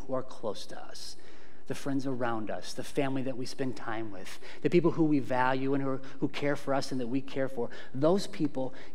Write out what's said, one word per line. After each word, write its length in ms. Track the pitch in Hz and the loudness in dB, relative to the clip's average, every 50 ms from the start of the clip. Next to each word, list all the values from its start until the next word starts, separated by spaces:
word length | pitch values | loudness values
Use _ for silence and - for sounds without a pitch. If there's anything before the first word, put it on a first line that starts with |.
| - | -2
who 60 | - 131 | -2 -2
are 100 | 131 123 | -2 -2
close 420 | - - - - 107 92 - - | -2 -4 -2 -2 -2 -2 -2 -4
to 120 | - - - | -4 -4 -4
us. 360 | - - - - - - - - - - - - - - - - - | -4 -4 -4 -4 -4 -2 -2 -2 -2 -2 -2 -2 -2 -2 -2 -2 -2
The 80 | - 131 | -2 -2
friends 320 | - - 143 135 135 127 | -2 -2 0 0 0 0
around 420 | 139 131 120 123 117 117 110 107 101 | 0 0 0 0 0 0 0 -2 -2
us, 240 | 92 90 - - - | -2 -2 -2 -2 -2
the 100 | - 123 | -2 -2
family 380 | - - 151 139 135 135 135 123 | -2 0 0 2 2 2 0 0
that 140 | 131 127 | 0 0
we 80 | 120 127 | -2 -2
spend 300 | 110 - - 135 127 - | -2 -2 0 0 0 -2
time 360 | - - 117 110 113 113 107 | -2 -2 -2 -2 -2 -2 -2
with, 280 | 98 92 98 - - - - - - - | -2 -2 -2 -2 -2 -2 -2 -2 -2 0
the 80 | - - | 0 4
people 220 | - 170 156 165 | 4 4 4 4
who 120 | 135 165 160 | 4 4 4
we 160 | 151 151 139 | 4 4 4
value 540 | 120 107 127 123 127 127 135 131 135 135 139 | 2 2 2 2 4 2 2 2 2 0 0
and 100 | 139 135 | 2 0
who, 160 | 135 131 131 131 - - 131 | 0 0 0 -2 -2 -2 0
who 100 | 151 139 | 0 0
care 260 | - - 147 143 147 | 0 0 0 0 0
for 180 | 143 - 139 135 | 0 0 0 0
us 180 | 139 135 - | 0 0 0
and 100 | 143 127 | 0 0
that 60 | 123 | 0
we 140 | 113 127 139 | 0 0 0
care 280 | - - - 139 135 131 | 0 0 0 0 0 0
for. 200 | - 117 120 117 - - - - - | 0 0 -2 -2 -2 -2 -2 -2 0
Those 320 | 131 139 160 185 202 185 | 4 4 4 4 4 2
people 480 | - - - 160 143 - 131 131 131 - - - - | 0 0 0 0 0 0 0 0 -2 -2 -2 -2 -2